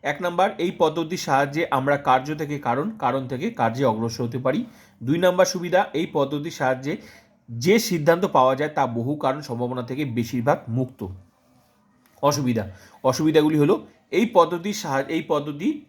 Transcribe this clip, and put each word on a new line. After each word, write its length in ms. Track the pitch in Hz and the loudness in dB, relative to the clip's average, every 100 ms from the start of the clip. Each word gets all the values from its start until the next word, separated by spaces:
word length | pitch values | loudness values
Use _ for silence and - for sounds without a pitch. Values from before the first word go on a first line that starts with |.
এক 200 | 139 147 | -4 -4
নাম্বার, 280 | 175 175 196 - | -2 0 0 0
এই 140 | 175 | -4
পদ্ধতির 460 | - 160 156 160 180 | 2 0 2 -4 -4
সাহায্যে 500 | - 139 139 143 165 | 0 2 2 0 0
আমরা 260 | 139 135 143 | 0 0 0
কার্য 380 | 143 131 135 151 | 2 2 2 -6
থেকে 240 | 147 143 | -6 -6
কারণ, 320 | 127 123 175 | -2 -2 -2
কারণ 360 | 220 127 131 127 | -2 -2 -2 -4
থেকে 240 | 127 131 | -6 -6
কার্যে 340 | 117 117 117 135 | 0 0 2 0
অগ্রসর 380 | 110 117 117 | 2 -2 -4
হতে 140 | 123 123 | -6 -2
পারি। 280 | 135 214 247 - - _ | -2 -2 -4 -12 -20 _
দুই 140 | 120 165 | -2 2
নাম্বার 280 | 180 180 185 | 2 4 2
সুবিধা, 400 | 185 175 180 196 | 2 0 0 0
এই 140 | 143 170 | -2 -2
পদ্ধতির 380 | 156 139 147 147 | 0 0 -2 -8
সাহায্যে 460 | 165 135 127 135 185 - - _ _ _ | -4 -2 -2 -4 -8 -10 -20 _ _ _
যে 300 | 117 135 220 | -4 4 4
সিদ্ধান্ত 460 | - 175 147 170 190 | 4 0 2 2 4
পাওয়া 300 | - 131 131 | 2 2 2
যায় 140 | 147 | -2
তা 180 | 151 135 | -2 -2
বহু 280 | 117 117 147 | -2 -4 -2
কারণ 260 | 139 139 | -2 -4
সম্ভাবনা 400 | 147 120 123 127 | -6 -6 -6 -6
থেকে 240 | 120 131 147 | -8 -6 -4
বেশিরভাগ 520 | 113 117 127 120 170 - | -2 -2 -2 0 0 -2
মুক্ত। 380 | 117 127 - 95 92 - _ _ _ _ _ _ _ _ _ | -4 -4 -6 -12 -12 -20 _ _ _ _ _ _ _ _ _
অসুবিধা, 480 | 143 143 131 113 95 92 - - | 0 2 0 0 -2 -10 -20 -4
অসুবিধাগুলি 540 | 127 127 160 156 151 156 | 0 2 4 4 4 4
হলো, 300 | 147 202 - _ _ | 4 2 -2 _ _
এই 140 | 170 226 | 0 4
পদ্ধতির 480 | 190 165 175 180 | 4 4 2 -4
সাহা-, 360 | 208 170 135 139 | -6 -2 -2 -2
এই 140 | 165 160 | -4 -2
পদ্ধতি 580 | 151 147 147 202 311 | -2 -2 -4 -4 -4